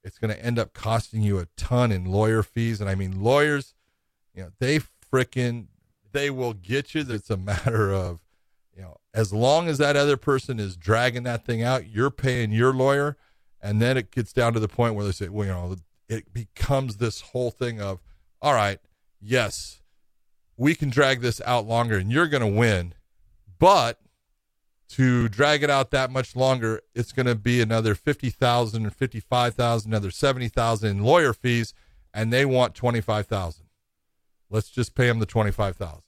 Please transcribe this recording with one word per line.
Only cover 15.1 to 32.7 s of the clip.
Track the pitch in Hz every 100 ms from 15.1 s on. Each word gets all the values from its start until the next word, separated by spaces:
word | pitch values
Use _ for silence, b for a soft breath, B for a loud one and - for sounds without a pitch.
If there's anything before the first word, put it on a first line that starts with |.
say, | - 92
well, | 104 98
you |
know, | 92 90 92 - _ _
it | 113 -
becomes | 117 110 - - 135 127 101
this | 117 -
whole | - 123 123
thing | - 123 113
of, | 101 95 - - _ _
all | 147
right, | 127 101 98 _ _ _ _
yes, | 104 127 107 - - - _ _ _ _ _ _ _ -
we | 139 170
can | 143
drag | 120 135 131
this | 120 - -
out | 123 107
longer | 117 117 104
and | 95
you're | 135 170
gonna | 139 110
win, | 104 117 95 87 - _ _ _ _ - -
but | 180 196 117 - _ _ _ _ _ _ _ _ _
to | - 131 123 113
drag | 98 143 151
it | 143
out | 139 131
that | 139 127
much | 131 123 123
longer, | 131 131 113 110 _ 120
it's | 117
gonna | - 123 117
be | 113 120
another | 110 113 110
fifty | 101 - 143 127
thousand | - 123 120 113 113 107
or |
fifty-five | - 131 113 - 123 120
thousand, | 113 120 117 107
another | 110 101
seventy | - 139 127 117
thousand | 123 117 113 107
in | 101
lawyer | 107 170 147
fees, | 110 127 117 113 - _ _ _
and | 107 110
they | 123 139
want | 127 123